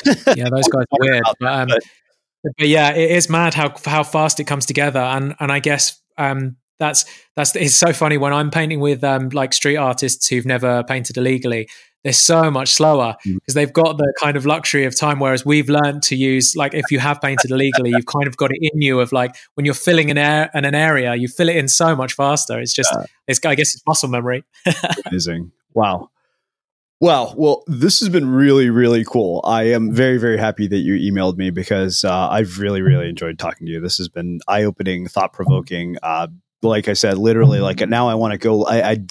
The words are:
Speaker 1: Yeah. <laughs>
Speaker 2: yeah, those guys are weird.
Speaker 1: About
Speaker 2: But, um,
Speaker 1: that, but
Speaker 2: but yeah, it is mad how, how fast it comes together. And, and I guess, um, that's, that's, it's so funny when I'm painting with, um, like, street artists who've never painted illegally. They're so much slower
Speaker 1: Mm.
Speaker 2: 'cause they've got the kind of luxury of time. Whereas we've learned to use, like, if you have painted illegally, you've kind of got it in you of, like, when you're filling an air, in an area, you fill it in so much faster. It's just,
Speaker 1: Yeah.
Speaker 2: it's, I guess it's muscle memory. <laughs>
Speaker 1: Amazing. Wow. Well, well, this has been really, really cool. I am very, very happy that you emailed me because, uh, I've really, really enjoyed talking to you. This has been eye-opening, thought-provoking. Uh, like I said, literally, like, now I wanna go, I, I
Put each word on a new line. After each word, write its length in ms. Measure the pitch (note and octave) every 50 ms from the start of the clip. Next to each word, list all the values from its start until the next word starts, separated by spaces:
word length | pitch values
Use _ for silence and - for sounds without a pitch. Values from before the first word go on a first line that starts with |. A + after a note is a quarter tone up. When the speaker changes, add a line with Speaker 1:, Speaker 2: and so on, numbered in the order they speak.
| -
Speaker 1:
Yeah. 80 | F#3+ A3+ - -
<laughs> 120 | C#4+ -
Speaker 2:
yeah, 140 | B2+ B2 B2
those 180 | B2+ C3+ C#3
guys 180 | - C#3 C3 B2 -
are 60 | C#3 C3+
weird. 220 | C3 C3+ C3 A#2+
Speaker 1:
About 140 | A#2 A2+ G#2 -
Speaker 2:
But, 80 | B2 C3
um, 160 | C#3 C3 C3 B2+
Speaker 1:
that, 120 | A#2+ A2+ - - _ _ _ _ _ _ _ _ _ _ -
but 100 | D3 - -
Speaker 2:
but 80 | D3+
yeah, 260 | D3 D#3 D#3 D3 C#3+ D3
it 180 | E3 E3 D#3+
is 180 | F3 F3 - -
mad 240 | D#3+ E3 E3+ E3 -
how, 200 | D#3 D3+ C#3 - - -
how 180 | D3 D3+ D#3 C#3+
fast 360 | - - D#3 D#3 D#3+ - -
it 60 | C#3+
comes 200 | - C#3+ C#3 -
together. 340 | - B2+ C#3+ C#3+ D3 C3 C3
And, 360 | B2 B2+ C3 C3+ C#3 C#3+ C#3+ -
and 120 | D3+ C#3
I 80 | C#3 C#3+
guess, 400 | - D3+ C#3+ C#3 - - - - _ _ _
um, 400 | - C#3+ C#3 C3+ C3+ C3 C3 B2+ - _ _ _ -
that's, 260 | D#3+ D3+ D3 - - - - - _ _ _
that's, 200 | D3+ C#3+ - -
it's 180 | F#3 E3+ C#3+ -
so 160 | - E3+ E3+
funny 260 | D3+ - D#3+ D3+ D3+
when 160 | C#3 C#3 C#3+ C#3+
I'm 180 | D3 D3+ D3
painting 280 | D3 E3 D#3+ D#3 D#3+ C#3+
with, 240 | C#3+ D3 C#3+ B2 C#3+
um, 260 | C#3 C3+ C3 C3 B2+
like, 220 | C#3 C#3+ C3+ C3 -
street 240 | - - C#3+ D3
artists 500 | D3+ C3+ B2+ B2 - C#3 B2+ - - - -
who've 160 | B2+ B2 A2+
never 380 | B2+ B2+ A#2+ C3 B2 B2 A#2+ A#2+
painted 340 | - C3 B2+ A#2+ - -
illegally. 500 | B2+ B2 C3 C3 B2+ B2+ B2 A#2 A2+ A2 - - - - _ _ _ -
They're 100 | C#3 B2
so 380 | - - - E3 E3 D#3+ D#3
much 180 | C#3+ C3 C3+ - -
slower 420 | - D#3 D#3 D3+ C3+ A#2+ A2+ G#2+ - -
Speaker 1:
Mm. 140 | G2+ F#2 F#2+ -
Speaker 2:
'cause 100 | - B2+
they've 180 | D3 D3 C3+ -
got 240 | E3 D#3+ D#3+ D#3
the 160 | D3 D3 C#3 C3+ -
kind 160 | D3+ D3 C#3+
of 80 | C#3+ B2+
luxury 400 | D3 D3+ E3 D#3 - - C#3+ C3+
of 100 | B2+ B2
time. 240 | - D3+ D3 C#3+ C#3
Whereas 240 | C#3 C3+ C3 B2 -
we've 240 | C#3+ D3+ D3+ C3+
learned 360 | C3 D3 D3 D3 C#3+ C#3+ D3 -
to 120 | - C#3
use, 400 | C3 C3+ C3+ C3 C3 B2 - -
like, 200 | D#3+ C#3+ C#3 -
if 160 | D3+ - -
you 80 | D3 B2+
have 200 | B2+ C#3+ C#3+ C#3+
painted 300 | - C3+ C3+ - - B2+
illegally, 400 | B2+ C3 C#3 C3+ B2+ C3+ B2 A#2+
you've 160 | A#2+ A#2+ A#2+
kind 220 | - - C#3+ C#3+
of 100 | C#3 B2+
got 140 | - C#3+ C3
it 80 | C3 -
in 180 | D#3+ D3+ D#3 D3+
you 200 | C#3+ C3+ C3 B2+
of, 120 | B2 B2
like, 240 | C3+ B2+ B2 B2+ - - - - _
when 100 | D3 C#3+
you're 80 | C#3+ C#3
filling 380 | - - F3+ E3+ D#3+ D#3 D3
an 80 | C#3+ D3
air, 320 | D3 D3 D3+ D3+ D#3 - -
in 100 | D3 C#3
an 100 | C#3 C#3+
area, 400 | D3+ D#3 D#3+ D3+ C3+ B2 A#2+ A#2+
you 120 | A#2+ B2
fill 220 | B2 - - F3 E3
it 60 | E3+
in 120 | D#3+ C3+
so 280 | C3+ - - E3+ E3 D#3
much 180 | C3 C3 B2 -
faster. 460 | - C#3 C#3 D3 C#3+ - - A#2 A#2
It's 160 | B2 A#2+ -
just, 180 | - C3 - -
Speaker 1:
Yeah. 100 | - - - _ _ _
Speaker 2:
it's, 160 | C#3 C3 - -
I 120 | - -
guess 180 | D3 D3+ - -
it's 80 | - -
muscle 200 | D#3 D#3 - - C3
memory. 340 | B2 A#2+ A#2+ B2 B2+ C3 - _ _ _ -
<laughs> 420 | F3+ E3 - - E3+ E3+ - -
Speaker 1:
Amazing. 440 | - F#2 F2+ E2 F2 E2+ E2+ E2+ F2 _ _ _ _ -
Wow. 380 | A2+ G#2+ G2 F#2 F2 - - _ _ _ _ _ _ _ _ _ _ _ _ _ _ _ _ _ -
Well, 360 | E3+ F3 D#3 C3 A#2 G#2+ A2
well, 260 | C3 D3+ D3 C3+ - -
this 320 | - D3 A#2+ D3 G3 - -
has 100 | A#3 F#3+
been 180 | F3 E3+ C#3+
really, 420 | C3 B2+ C3 C#3+ C#3 C3+ C3+ B2+ A#2+
really 320 | A2+ A#2+ A#2+ A#2 A#2 A2+ A2
cool. 360 | - - A#2+ G#2 F2 E2+ - -
I 200 | F#2+ A2+ A2+ A2+
am 280 | A2+ A#2+ A2+ A2 G#2+ A2
very, 240 | A#2+ C3 C3 B2+
very 200 | A#2+ A#2+ A#2 A2
happy 280 | G#2 A2 G#2+ G2+ - G#2+
that 120 | F#2 G2+ G2
you 140 | C#2 F2 G2 F#2+ F#2 G2+
emailed 260 | G2 G2 F#2 F#2 F2
me 120 | F#2 F#2+ F#2
because, 520 | E2+ F#2 F2+ - G#2 G2 F#2+ F#2 F2 - -
uh, 260 | F#2+ F#2 F#2 F#2 -
I've 280 | F#2+ A2 A2+ F2+ F2 G2
really, 220 | G2+ G2+ G2+ F#2+
really 260 | F#2 C#3 - F2 E2+ E2+
enjoyed 280 | E2+ - E2+ E2 E2
talking 300 | - - E2 - - E2+
to 60 | E2 E2
you. 60 | E2
This 180 | F2 F2+ - -
has 80 | F2+ E2
been 300 | - E2+ E2+ F2+ F2 E2 -
eye-opening, 600 | - G2+ G#2+ G#2+ G#2 F2+ - G2 F#2+ F#2 F2 F2+
thought-provoking. 880 | E2+ - G2 F#2+ - _ - F2+ - - F#2 D#2+ - F2+ F2 F2 F2 E2+ D#2
Uh, 260 | - D#2+ D#2+ E2 E2+ E2 E2+ F2+ _ _ _ _ -
like 240 | A2+ A2 G#2+ -
I 60 | G#2+ G2+
said, 260 | - - G#2 F#2+ F#2+
literally, 400 | G#2+ A2+ A2+ A2+ A2+ C3+ - G2
like, 280 | G2 F#2+ F#2+ F#2 G#2+
now 220 | G#2 A#2 A#2+ B2 A#2+
I 60 | A2+
wanna 240 | A2 A2+ A2 G#2 F#2
go, 240 | - A2+ A2 G#2 G#2+
I, 260 | - A2+ A#2 F2+ G#2+ A2
I 40 | G#2+ F#2+ F2+